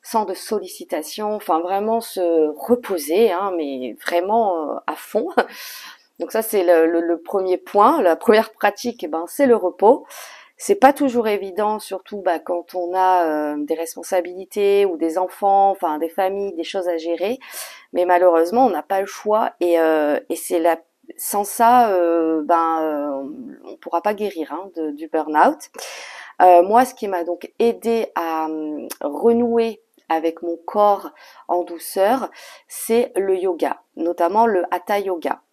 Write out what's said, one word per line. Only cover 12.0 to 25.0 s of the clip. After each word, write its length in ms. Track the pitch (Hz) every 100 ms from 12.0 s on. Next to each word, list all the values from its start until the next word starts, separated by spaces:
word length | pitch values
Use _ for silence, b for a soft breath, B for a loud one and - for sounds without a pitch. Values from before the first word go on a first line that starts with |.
| - 208
bah, 160 | 185 160
quand 380 | 160 175 170 185
on 180 | 175
a, 320 | 185 185 185 165
euh, 300 | 151 151 147
des 160 | 147
responsabilités 1120 | 160 165 - 170 190 175 180 190 208 202 202 202
ou 100 | 160
des 220 | 165 165
enfants, 520 | 185 - 202 196 196
enfin 280 | 196 170 151
des 100 | 160
familles, 460 | 165 190 196 202
des 80 | 165
choses 260 | 160 196 180
à 100 | 170
gérer, 420 | 165 165 190 262 B B B B B
mais 120 | 175
malheureusement 600 | 180 175 180 165 170 233
on 60 | 262
n'a 140 | 165
pas 160 | - 196
le 60 | 196
choix 480 | - 208 214 - -
et, 220 | 175 170
euh, 400 | 160 156 147 147 -
et 80 | 165
c'est 240 | - 175
la, 180 | 165 165 _ _ - -
sans 260 | - 202
ça, 480 | 202 - 233 247 226
euh, 520 | 185 170 170 160 160
ben, 340 | 151 165 165 160
euh, 800 | 156 151 147 139 139 151 - -
on 120 | - -
pourra 240 | - 170
pas 120 | 208
guérir, 380 | 208 208 170 139
hein, 180 | 151 196 170
de, 160 | 156
du 160 | 147